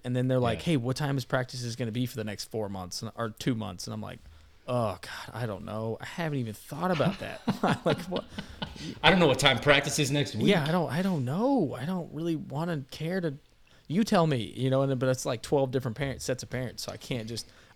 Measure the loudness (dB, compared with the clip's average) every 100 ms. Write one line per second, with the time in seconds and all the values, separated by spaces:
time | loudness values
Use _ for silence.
0 | -2 0 2 4 2 2 2 2 2 -2
1 | 0 -2 0 -2 -2 -6 -8 -4 -4 -2
2 | -2 -4 -6 -6 -6 -4 -4 -6 -8 -8
3 | -8 -6 -6 -2 -2 -2 -4 -8 -10 -8
4 | -10 -12 -18 -20 -20 -18 -2 0 0 -2
5 | -10 -12 -10 -6 -6 -6 -6 -6 -4 -6
6 | -8 -6 -4 -2 -4 -6 -12 -4 0 2
7 | 2 0 -6 -6 -4 0 0 2 2 0
8 | 0 -6 -6 -12 -12 -10 -10 -10 -10 2
9 | 6 8 8 6 6 6 6 6 4 0
10 | 2 2 0 2 4 4 4 2 2 0
11 | 0 0 0 0 2 2 2 -2 -4 -4
12 | -4 -6 -2 -2 -4 -4 -2 -4 -6 -8
13 | -4 -2 -2 -6 -14 _ -20 -20 -2 0
14 | 4 6 6 4 0 -2 2 4 4 2
15 | 2 2 0 -4 2 2 2 0 -2 -4
16 | -4 -4 -4 -4 -4 -6 -6 -6 -10 -10
17 | -6 -6 -4 -8 -10 -18 -20